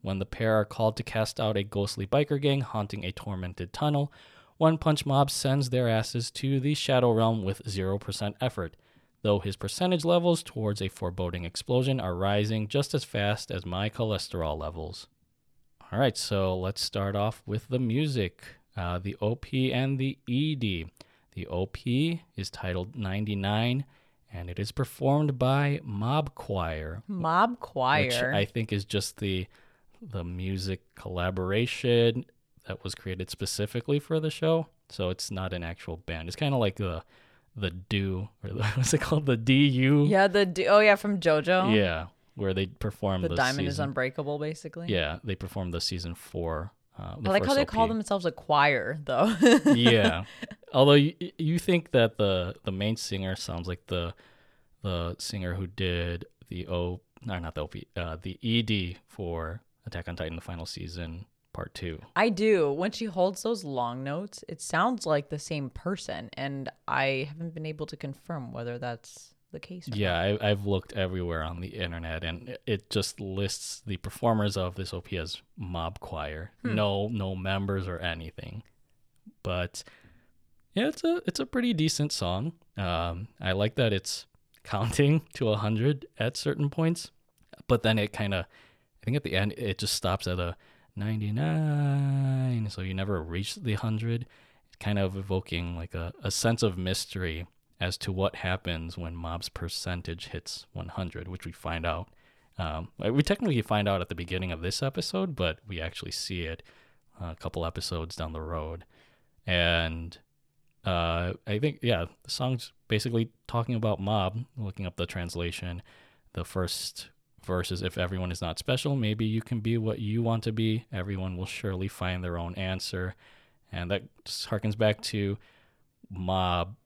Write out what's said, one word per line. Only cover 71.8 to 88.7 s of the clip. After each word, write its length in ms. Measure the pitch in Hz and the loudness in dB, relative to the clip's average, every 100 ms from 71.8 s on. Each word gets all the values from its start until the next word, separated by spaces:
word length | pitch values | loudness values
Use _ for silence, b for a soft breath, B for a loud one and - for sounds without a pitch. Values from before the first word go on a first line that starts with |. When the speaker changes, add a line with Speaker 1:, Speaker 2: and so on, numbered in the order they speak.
| 90 82 82 80 | -6 -4 -6 -4
Speaker 1:
and 280 | 82 85 - | -4 -6 -10
it, 120 | - - | -10 -4
it 240 | 101 _ | -4 _
just 280 | 107 95 - | -2 -2 -6
lists 640 | 98 95 98 - - - 110 | -6 -2 -2 -4 -8 -10 -8
the 100 | 95 | -6
performers 600 | 95 - 120 110 104 95 | -8 0 2 4 2 0
of 160 | 90 | -2
this 180 | 92 92 | -4 -6
O 80 | 92 | -8
P 160 | - 90 | -6 -6
as 240 | 82 - _ - | -4 -10 _ -12
mob 440 | 92 87 82 - | -6 -4 -4 -6
choir. 520 | - 80 76 78 92 _ | -10 -8 -6 -8 -10 _
Speaker 2:
Hmm. 120 | 120 | -2
Speaker 1:
No, 340 | 107 104 98 104 | 2 2 2 -2
no 260 | 113 95 | -2 -2
members 540 | 92 92 98 98 98 92 | -2 -2 0 0 -2 -2
or 100 | 85 | -4
anything. 640 | 87 82 80 - - 107 - _ _ _ _ _ - _ | -4 -4 -8 -12 -12 -12 -16 _ _ _ _ _ -20 _
But 400 | 95 90 87 - b b b b b b _ _ _ | -4 -2 -4 -6 b b b b b b _ _ _
yeah, 140 | - 262 | -2 -2
it's 140 | 311 | 0
a, 200 | 330 349 - | 0 0 -2
it's 140 | - | -4
a 60 | 269 | -2
pretty 260 | 247 240 | 0 2
decent 400 | 180 156 - 147 | 2 2 2 0
song. 400 | - 87 92 151 - _ - | 0 0 0 -2 -6 _ -4
Um, 520 | 92 85 85 87 113 _ | 0 0 0 -4 -10 _
I 120 | 92 | 0
like 220 | 92 107 - | 2 2 2
that 160 | 117 | 2
it's 320 | 98 - - - _ | 2 -2 -8 -10 _
<laughs> 180 | _ _ | _ _
counting 580 | - 101 110 - 143 156 - | -6 -2 0 4 6 4 0
to 160 | - 117 | 0 2
a 80 | 104 | 2
hundred 500 | 107 110 131 143 - - | 2 2 2 0 -6 -2
at 180 | 113 - | -2 0
certain 320 | 151 143 143 | -2 0 0
points, 420 | 151 160 170 - _ _ _ _ - - | 2 0 0 -6 _ _ _ _ -16 2
but 140 | 120 | 4
then 160 | 110 110 | 4 4
it 140 | 104 | 2
kinda, 340 | - 104 95 82 | -2 0 0 -4
I 580 | - - | -14 -20